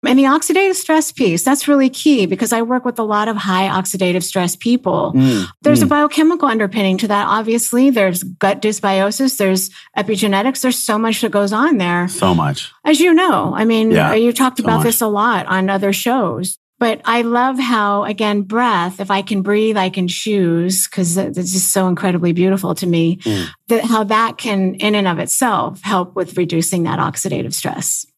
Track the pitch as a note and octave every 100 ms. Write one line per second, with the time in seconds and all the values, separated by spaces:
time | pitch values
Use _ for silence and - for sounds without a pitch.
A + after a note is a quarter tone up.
0 | D#4 C4 C4+ D4 - E4+ G4 F#4 - D#4
1 | D#4 - A3+ E3 C4 C4 - C#4+ C4 B3+
2 | D#4 C#4 F#3 F#3 A3 A3+ A#3 B3+ B3 A#3
3 | A3 G#3 G#3+ G#3 G3 F#3 F#3+ F#3 F#3+ F#3
4 | F#3 F3+ F3 F#3+ F3+ - A#3 B3 F#3+ F3
5 | - C3+ C3 A2+ F2+ - - - G#2+ -
6 | D4 D4+ D#4 E4+ D4 A3 G3+ A3 G3 F#3+
7 | G#3+ G3+ G3+ G#3+ A3 A3+ A#3 A#3+ C4+ A#3+
8 | F#3+ F3 - - G3 G3 G#3+ G#3+ G#3 F#3+
9 | G3 G#3+ C4+ - G3 F#3+ F#3+ - - -
10 | G3+ G#3 G#3+ G3 A3+ C4 B3+ B3 - G#3+
11 | A3+ A3 A3+ G3+ G3+ G#3+ D4 C4+ F3 F3
12 | F3+ - F#2+ F2 D2 - - _ - D#4
13 | F4 E4 F#4 - - F#3 A3+ A3+ A3 -
14 | - A3 A#3 A#3+ C4 B3 A3+ A3+ A#3 A3+
15 | A3+ G#3 A3 G#3+ - F#3 F#3+ G3 G3 G3
16 | - B3+ G3 A2+ F#3 - _ _ A#3 A3
17 | - A#3 A#3 A#3+ B3+ C4 B3+ A#3 G#3 G3+
18 | G#3 G3+ G#3+ G#3 G3 A3 B3 G3+ F3 F#3
19 | F#3+ G3 G3 G3+ F#3+ G#3 A3 G#3 F#3 F#3+
20 | F3+ F3+ - G3+ F3 E3+ F3 F#3+ - -
21 | F3 F3 F#3+ - F3+ F#3 F3+ G3 F#3 F3
22 | G3 F3 F3 E3+ F#3 F#3+ F#3 E3 F3+ E3+
23 | E3 F#3 - G2+ E2+ - _ A#3 A3+ A3+
24 | G#3 G#3+ A3+ - A#3 G3 F#3+ F#3+ G#3 G#3
25 | G3 E3+ E3+ - B3+ G3+ A#2+ - G3+ G3
26 | F3+ - F3 - E3+ E3+ E3 F#3 E3 -
27 | - - F#3+ - A#2 - - - - -
28 | -